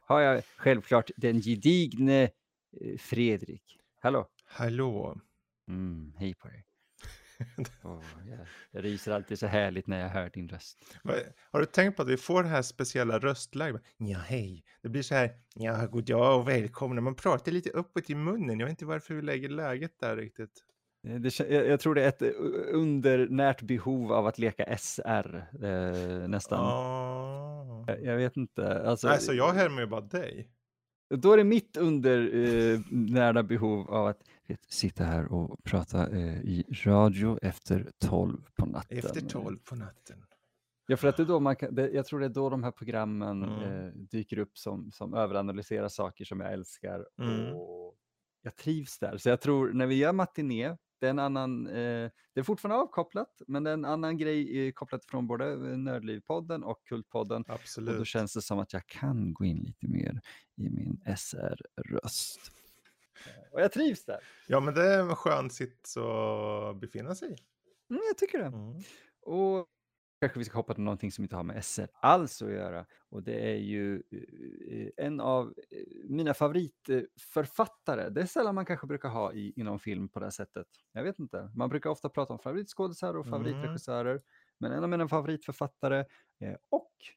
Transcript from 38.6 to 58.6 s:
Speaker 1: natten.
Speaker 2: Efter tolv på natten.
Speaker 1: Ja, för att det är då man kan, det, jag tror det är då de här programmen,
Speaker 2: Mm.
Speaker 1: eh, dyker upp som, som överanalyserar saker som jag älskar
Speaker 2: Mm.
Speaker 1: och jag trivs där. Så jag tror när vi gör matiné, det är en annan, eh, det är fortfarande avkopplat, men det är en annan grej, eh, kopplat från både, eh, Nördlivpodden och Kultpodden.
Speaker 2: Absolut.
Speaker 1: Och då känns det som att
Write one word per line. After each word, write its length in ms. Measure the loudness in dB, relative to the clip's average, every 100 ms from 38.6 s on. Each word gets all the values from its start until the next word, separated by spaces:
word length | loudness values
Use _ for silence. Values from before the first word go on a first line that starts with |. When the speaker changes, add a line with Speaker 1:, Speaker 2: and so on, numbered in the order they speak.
| -2
Speaker 1:
natten. 320 | -2 -6 -6
Speaker 2:
Efter 240 | -6 -6
tolv 360 | -6 -6 -8 -10
på 180 | -12 -12
natten. 500 | -12 -16 -20 -20 -20 _ _ _ _ _ -2
Speaker 1:
Ja, 100 | 2
för 100 | 4
att 100 | 4
det 60 |
är 40 | 4
då 120 | 4
man 160 | 4 2
kan, 200 | -2 0
det, 140 | 0
jag 160 | 0 -2
tror 140 | -2
det 60 | -2
är 40 |
då 200 | 0 -2
de 140 | 0
här 80 | -4
programmen, 720 | -6 -6 -4 -2 -2 -4 -4
Speaker 2:
Mm. 420 | -4 -4 -6 -6 -10
Speaker 1:
eh, 60 |
dyker 440 | -12 -8 -6 -4 -4
upp 180 | -6 -6
som, 340 | -8 -8 -10
som 220 | -12 -6
överanalyserar 760 | -2 0 0 -2 -6 -6 -4 -4
saker 380 | -4 -6 -6 -10
som 140 | -8
jag 140 | -6
älskar 520 | -8 -10 -12 -10 -10 -12 -8
Speaker 2:
Mm. 320 | -6 -4 -6 -8
Speaker 1:
och 400 | -12 -14 -16 -20 _ _ _ _
jag 140 | -16 -8
trivs 440 | -4 -4 -4 -8
där. 180 | -8 -2
Så 120 | 2
jag 120 | 2
tror 320 | 2 2 2
när 120 | 0 2
vi 80 | 2
gör 180 | 2
matiné, 600 | 2 0 -2 -4 -2 -4 -6 _ -2
det 60 | 0
är 40 |
en 100 | 0
annan, 480 | 0 -2 -4 -4 -6
eh, 420 | -4 -4 -4 -6 -10 _
det 60 | -4
är 40 |
fortfarande 380 | -2 -2 0 0
avkopplat, 580 | 0 -2 -4 -4 -8 -10 -6
men 160 | -2
det 60 | -2
är 40 |
en 120 | -2 -2
annan 320 | -2 0 0
grej, 500 | 0 0 0 0 -2
eh, 40 |
kopplat 340 | -4 -8 -8 -6
från 220 | -4 -2
både, 240 | -2 -2
eh, 60 | -4
Nördlivpodden 1040 | -6 -4 -4 -4 -4 -6 -4 -4 -4 -6
och 180 | -6 -8 -6
Kultpodden. 600 | -8 -4 -4 -2 -4 -6
Speaker 2:
Absolut. 420 | -10 -10 -8 -4
Speaker 1:
Och 40 | -4
då 60 | -2
känns 280 | -2 -2
det 80 | -4
som 180 | -4
att 140 | -2